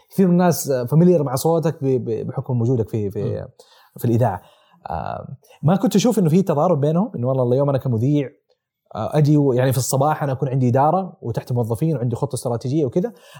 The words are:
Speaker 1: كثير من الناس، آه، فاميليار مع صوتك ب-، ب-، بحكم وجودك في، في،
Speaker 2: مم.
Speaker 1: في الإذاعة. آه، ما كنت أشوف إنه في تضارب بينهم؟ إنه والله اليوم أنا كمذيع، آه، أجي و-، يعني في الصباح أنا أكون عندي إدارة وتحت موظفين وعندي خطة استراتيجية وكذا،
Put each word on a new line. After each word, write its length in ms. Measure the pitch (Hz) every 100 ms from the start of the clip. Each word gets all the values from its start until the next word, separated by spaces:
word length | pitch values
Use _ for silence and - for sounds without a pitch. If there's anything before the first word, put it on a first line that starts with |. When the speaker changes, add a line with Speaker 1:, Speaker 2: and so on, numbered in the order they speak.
| _
Speaker 1:
كثير 180 | - 190
من 60 |
الناس، 360 | 175 180 156 135
آه، 160 | 131 123
فاميليار 380 | 147 175 170
مع 120 | 139 127
صوتك 480 | 156 165 160 160
ب-، 220 | 135 127 113
ب-، 220 | 110 104
بحكم 340 | - - 123
وجودك 280 | 117 127 107
في، 220 | 113 101
في، 120 | 107
Speaker 2:
مم. 240 | 120 107 90 _ _ _ _ -
Speaker 1:
في 80 | 120
الإذاعة. 360 | 113 120 92 - _ _ _ -
آه، 480 | 82 52 58 - 135 _ -
ما 120 | 143 185
كنت 200 | 254 202
أشوف 240 | 226 226
إنه 100 | 170
في 120 | 165
تضارب 400 | 190 147 170 160
بينهم؟ 300 | 143 165 226 -
إنه 120 | 120
والله 260 | 135 123
اليوم 160 | 123 143
أنا 80 | 139
كمذيع، 520 | 131 113 127 147 131 _ _ _ _ _ _ -
آه، 220 | 107 151
أجي 200 | 143 151
و-، 160 | 143
يعني 180 | 123 131
في 60 | 135
الصباح 460 | 123 135 143 156
أنا 80 | 143
أكون 180 | 131 143
عندي 200 | 135 123
إدارة 480 | 127 147 175 185 -
وتحت 300 | 120 113 -
موظفين 460 | 120 110 113 160 147
وعندي 180 | 123 117
خطة 200 | 147 120
استراتيجية 500 | 131 117 127 147 139
وكذا، 280 | 180 220 - - -